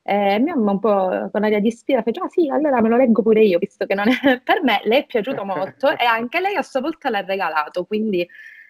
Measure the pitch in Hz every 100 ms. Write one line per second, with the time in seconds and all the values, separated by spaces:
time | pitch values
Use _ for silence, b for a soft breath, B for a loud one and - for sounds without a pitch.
0 | - 202 202 202 285 330 208 196 214 202
1 | 185 202 202 214 214 208 208 226 - 262
2 | 226 233 370 - 311 262 302 254 220 233
3 | 262 226 220 220 214 175 196 - 190 196
4 | 208 254 269 254 - 403 285 202 - 247
5 | 277 233 208 269 196 180 143 - 269 320
6 | 240 226 240 339 381 381 - 262 262 320
7 | 277 214 185 196 175 156 151 - 175 214
8 | 220 180 175 B B B B